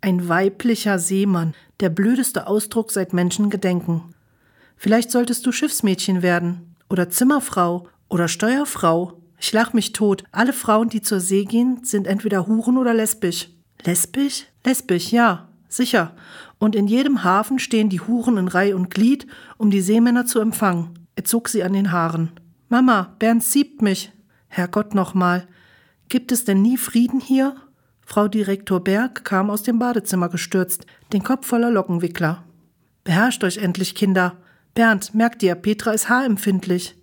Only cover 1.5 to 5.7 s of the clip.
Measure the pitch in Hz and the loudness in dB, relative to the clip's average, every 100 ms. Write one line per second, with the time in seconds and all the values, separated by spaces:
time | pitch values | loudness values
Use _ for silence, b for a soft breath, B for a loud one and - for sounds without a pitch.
1.5 | b b _ 190 165 208 247 247 - - | b b _ -2 2 2 2 0 -4 -2
2.5 | 208 - 226 220 202 185 180 180 175 208 | -2 -2 -4 -4 -4 -2 0 0 0 -2
3.5 | 196 190 180 170 165 170 b b b b | 0 -2 -2 -2 -4 -6 b b b b
4.5 | b b b 202 220 240 247 240 233 262 | b b b 0 0 2 -2 -2 -2 -2
5.5 | 240 302 | -2 -2